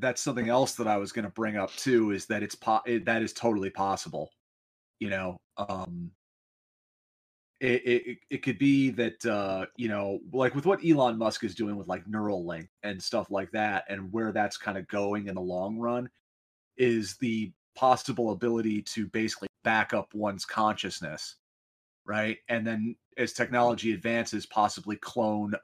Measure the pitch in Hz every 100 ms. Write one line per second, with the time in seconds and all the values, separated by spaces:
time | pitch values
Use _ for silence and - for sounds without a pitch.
0 | 127 123 147 123 113 127 131 - 110 104
1 | 101 120 104 113 107 104 95 - 135 117
2 | 110 98 - 104 104 - - 110 120 117
3 | 98 113 110 - 117 104 95 - 98 95
4 | 85 76 76 _ _ _ _ _ _ -
5 | 104 95 92 92 _ - 101 95 87 87
6 | 87 _ _ _ _ _ _ _ _ _
7 | _ _ _ _ _ - 131 123 123 120
8 | 123 113 - 139 135 107 139 139 135 113
9 | 117 - 117 104 98 95 92 - 117 104
10 | 101 98 87 127 127 139 156 196 165 147
11 | 123 113 110 - 107 92 104 101 90 90
12 | 90 107 104 95 87 82 85 - 104 95
13 | - 113 95 98 95 107 107 98 - 98
14 | 95 110 113 104 104 - - 98 85 104
15 | 101 104 101 92 90 90 98 110 120 123
16 | 123 _ _ _ _ _ _ - 123 117
17 | 98 - 123 113 104 - _ - 131 127
18 | - 123 113 95 120 117 110 104 - -
19 | 101 110 110 - 98 _ 110 110 101 107
20 | - 107 104 98 - - 107 104 95 -
21 | 78 76 - - _ _ _ _ _ _
22 | - 104 107 110 - 117 113 110 113 -
23 | _ - 120 - 120 123 120 113 113 98
24 | 117 117 110 107 - 110 104 - 95 104
25 | - 123 110 107 104 107